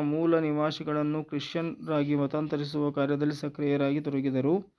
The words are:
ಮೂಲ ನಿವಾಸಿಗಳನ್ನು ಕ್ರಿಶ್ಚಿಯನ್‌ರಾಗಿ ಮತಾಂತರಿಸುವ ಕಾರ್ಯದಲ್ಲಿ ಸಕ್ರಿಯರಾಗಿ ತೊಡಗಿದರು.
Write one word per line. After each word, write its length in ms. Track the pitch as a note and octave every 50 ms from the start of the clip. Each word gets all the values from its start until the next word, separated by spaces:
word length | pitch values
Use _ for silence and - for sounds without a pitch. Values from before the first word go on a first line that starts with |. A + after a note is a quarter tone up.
| D3+
ಮೂಲ 360 | D3 D3 D#3 E3 E3+ E3 D#3+
ನಿವಾಸಿಗಳನ್ನು 840 | D#3+ D3+ D3 D3+ D3+ D#3 D3+ - D#3 D#3 D3+ D3+ D3 D3+ D3+ D#3 D3+
ಕ್ರಿಶ್ಚಿಯನ್‌ರಾಗಿ 920 | - D#3 C#3+ C3+ - - E3+ E3 E3 - - - D#3+ D#3 D3 C#3+ C#3+ D3
ಮತಾಂತರಿಸುವ 760 | C#3+ C#3+ C3+ D3+ D3+ D#3 D3 D3+ C#3+ D3 C#3+ D#3 D3 D3 D3
ಕಾರ್ಯದಲ್ಲಿ 440 | C#3 D3 C#3 C#3 D3 C#3+ D3+ D3 D3
ಸಕ್ರಿಯರಾಗಿ 680 | C#3+ - D3 C#3+ - D3 C#3+ C#3+ C#3+ C#3 C#3 C#3+ D3+
ತೊಡಗಿದರು. 520 | D3 D3+ C#3 C3+ C3+ C#3 C3 C3 B2+ C#3+ E3+ G3+ F#3+ - _